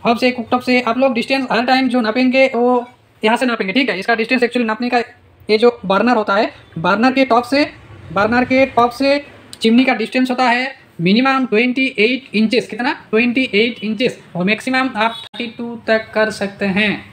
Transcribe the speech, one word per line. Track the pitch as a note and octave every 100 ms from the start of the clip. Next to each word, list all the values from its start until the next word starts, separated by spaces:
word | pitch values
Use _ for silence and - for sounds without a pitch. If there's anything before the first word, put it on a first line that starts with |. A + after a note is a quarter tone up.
| A3
हब | A#3
से, | B3+
cooktop | B3 A3 B3
से | B3 B3
आप | A#3+ A#3
लोग | C4+
distance | A#3 - C4+ C4
हर | G#3 B3
time | C4 C4
जो | B3
नापेंगे | A3 B3+ B3+ C4 C4+
वो | A#3 B3 B3 B3 _ _ _
यहाँ | G#3+ A#3+
से | B3+
नापेंगे, | A#3 G3
ठीक | F#3 C4
है। | F#3
इसका | F#3+
distance | A3+ A3 B3+
actually | A#3 A#3+ A3+
नापने | A3 A#3+
का | B3 A3+ - _ _ -
ये | G#3+
जो | A#3+ A#3+ F3+
burner | F#3+ A#3 A#3
होता | G#3
है, | G3+ D4 - - -
burner | F3 G3+ B3+
के | B3+
top | C4 A#3
से, | B3 C#4 D#4 - - - -
burner | E3 G#3+ A#3+
के | B3 C4 C4
top | - A#3+
से | - C#4 C#4+ D4 - - -
चिमनी | A3+ A#3
का | C4
distance | A3+ A3+ C4 B3+
होता | B3
है | B3+ A#3+ C4+ - - -
minimum | E3+ G#3+ C4 C4+ B3+
ट्वेंटी | G#3 B3 B3 C4 -
एट | A3+ B3+ - G3+
inches। | A3 A#3 -
कितना? | G#3+ B3 E4 -
ट्वेंटी | A3 A#3+ A#3+ B3+
एट | G3+ A#3+ A3+
inches। | G#3 G#3+ B3+ - - F3
और |
maximum | F3+ G#3+ C4 C4 C4 G#3
आप | A3+ A3+
थर्टी | - - A#3
टू | A#3 A#3 A#3 -
तक | A3 A3
कर | G#3+ G#3+
सकते | G#3 G3 G3+
हैं। | G3 F#3 G#3 E3 -